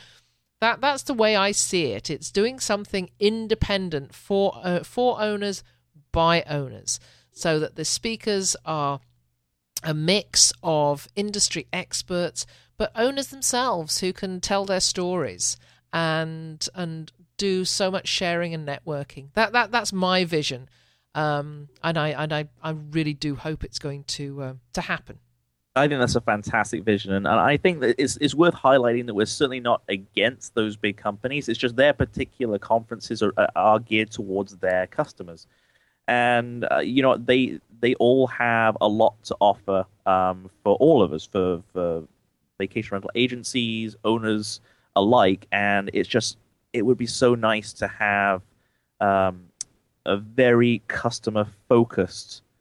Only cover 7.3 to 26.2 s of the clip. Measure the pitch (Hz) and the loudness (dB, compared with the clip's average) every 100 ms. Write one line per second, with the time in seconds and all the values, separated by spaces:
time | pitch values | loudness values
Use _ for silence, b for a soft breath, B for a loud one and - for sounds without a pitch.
7.3 | - 170 156 156 - 156 - 226 220 220 | -6 0 0 -2 -6 -6 -4 -4 -6 -2
8.3 | 202 185 - 160 156 143 139 _ _ _ | -2 -2 -4 -4 -4 -4 -4 _ _ _
9.3 | _ _ _ _ - 156 151 160 202 - | _ _ _ _ -12 -6 -2 2 2 2
10.3 | - - - 175 151 147 143 - 202 208 | 2 2 2 0 2 2 0 -6 -6 -4
11.3 | 202 - 170 - 180 - - - 180 175 | -2 -2 -2 -6 -8 -8 -8 -6 -4 -4
12.3 | - - b b - 214 226 247 277 262 | -6 -12 b b -8 -6 0 0 -2 -8
13.3 | 269 - 247 254 180 156 - 185 - 190 | -4 -2 0 0 -2 -4 -4 -4 -4 -8
14.3 | 180 - 202 196 180 - - 180 180 123 | -6 -2 -2 0 0 0 -2 -2 -2 -4
15.3 | 90 - - b b b 165 165 160 160 | -4 -6 -6 b b b -4 -2 -2 -4
16.3 | 160 160 156 - 185 170 160 160 _ 175 | -8 -14 -10 -10 -8 -8 -8 -14 _ _
17.3 | - 202 185 180 - 190 190 - - 180 | -4 -2 0 -2 0 -2 -2 -4 -2 -2
18.3 | 170 170 165 143 139 - 143 143 143 139 | -2 -4 -6 -8 -8 -8 -8 -10 -14 -6
19.3 | 214 214 240 208 233 208 190 185 185 175 | -2 2 2 2 0 -2 -2 2 2 2
20.3 | 160 143 123 - _ _ _ _ 147 151 | -2 -2 -8 -14 _ _ _ _ -4 -2
21.3 | 147 147 147 143 _ 165 160 151 139 156 | -2 -6 -12 -18 _ -2 0 -2 -2 -4
22.3 | 151 147 _ 160 156 151 160 151 143 151 | -4 -6 _ -10 -8 -4 -2 -2 -2 -4
23.3 | 135 156 156 - - 147 143 - - 143 | -6 -6 -8 -8 -8 -10 -10 -10 -10 -10
24.3 | 139 131 131 _ 185 185 170 - - _ | -8 -10 -12 _ -8 -6 -6 -8 -20 _
25.3 | _ _ _ _ 131 147 139 120 117 | _ _ _ _ 2 2 4 2 2